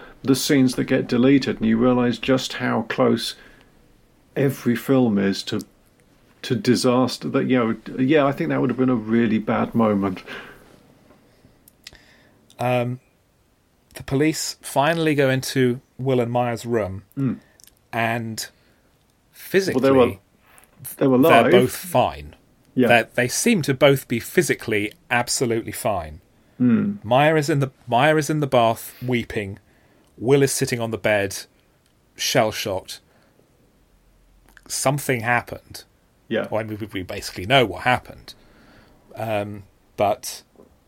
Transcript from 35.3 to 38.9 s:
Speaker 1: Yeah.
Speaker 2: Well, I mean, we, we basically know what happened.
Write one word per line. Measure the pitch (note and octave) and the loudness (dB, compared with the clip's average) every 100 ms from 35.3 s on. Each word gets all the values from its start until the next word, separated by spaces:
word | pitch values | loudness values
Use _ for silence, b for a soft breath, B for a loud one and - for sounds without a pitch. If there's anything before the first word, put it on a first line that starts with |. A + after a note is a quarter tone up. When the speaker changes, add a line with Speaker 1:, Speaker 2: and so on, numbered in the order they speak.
| A#2+ - - - - - _ _ _ - | -2 -2 -12 -16 -20 -20 _ _ _ -6
Speaker 1:
Yeah. | A2 G2+ | -6 -4
Speaker 2:
Well, | G#2+ | -6
I | A2 | -6
mean, | G#2 | -10
we, | G#2 | -10
we | G2 | -10
basically | F#2 G#2 - - F#2+ | -10 -10 -12 -10 0
know | C3+ A2+ | 2 2
what | F2+ | -2
happened. | B2+ A#2+ - - - - b b b b b | -2 -2 -4 -20 -20 -20 b b b b b